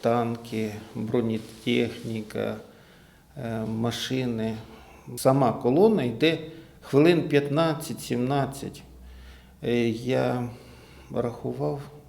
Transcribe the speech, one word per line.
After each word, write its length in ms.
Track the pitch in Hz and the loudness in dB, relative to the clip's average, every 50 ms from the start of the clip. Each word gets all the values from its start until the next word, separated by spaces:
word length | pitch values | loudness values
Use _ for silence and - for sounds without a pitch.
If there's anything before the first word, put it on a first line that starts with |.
танки, 720 | - 117 117 120 117 117 120 117 - - 110 110 110 107 104 107 - - - | 0 2 2 4 2 0 -2 -6 -8 -6 -4 -4 -4 -4 -4 -8 -12 -10 -8
бронетехніка, 1600 | 117 113 110 127 123 113 113 110 110 - - - - - 123 120 120 120 117 120 - - 120 113 110 107 - - 110 107 107 107 - - - - - - - - - - - - - _ _ - | -6 -4 0 0 2 2 2 -2 -2 -4 -10 -16 -6 -2 0 2 2 2 0 -2 -8 -8 -6 -6 -6 -8 -6 -6 -4 -4 -4 -6 -8 -12 -18 -20 -20 -20 -20 -20 -20 -20 -20 -20 -20 _ _ -14
е, 280 | 139 123 113 113 113 110 | -10 -8 -6 -6 -4 -4
машини. 920 | 110 110 110 113 117 117 - - - 131 131 127 123 117 110 110 110 110 110 - - - - - - - - - 131 120 | -4 -2 -2 -2 -2 -2 -4 -4 -4 -2 -2 -2 -2 -2 -2 -2 -4 -4 -6 -10 -16 -18 -20 -20 -20 -20 -20 -16 -12 -10
Сама 360 | 120 - 131 131 143 135 113 | 2 4 6 6 6 4 4
колона 500 | - - - 120 131 165 208 226 220 170 | 2 2 0 2 4 6 6 6 6 4
йде 360 | 127 120 113 127 151 165 160 160 - - - - - - - - | 0 0 0 2 2 2 2 0 -4 -12 -16 -18 -20 -20 -20 -20
хвилин 480 | - - 135 139 151 175 180 160 - 156 | -8 2 4 6 8 8 6 6 4 4
п'ятнадцять-сімнадцять. 1500 | 143 143 143 143 139 156 165 165 151 151 - - 117 - - - 123 120 123 127 143 143 135 131 - - - - - - - - - - - - - - - - - - - - - - | 2 2 2 2 2 2 2 2 0 -2 -6 -8 -10 -10 -6 -4 -2 0 0 0 0 0 0 -2 -4 -8 -10 -10 -12 -12 -18 -20 -20 -20 -20 -20 -20 -20 -20 -20 -20 -20 -20 -20 -16 -8
Е, 260 | 147 120 120 120 117 117 | -2 0 2 2 2 2
я 600 | 110 113 127 123 131 131 127 123 123 127 120 120 117 - - - - - - - - - - - - | 0 -2 -2 0 0 2 2 0 0 -2 -4 -6 -8 -12 -18 -20 -20 -20 -20 -20 -20 -20 -18 -6 -4
рахував, 680 | 120 120 117 110 - - 127 123 131 143 151 147 139 143 - - - - | -4 -2 -2 -4 -6 -6 -6 -4 -2 -2 -2 -4 -4 -8 -12 -18 -20 -20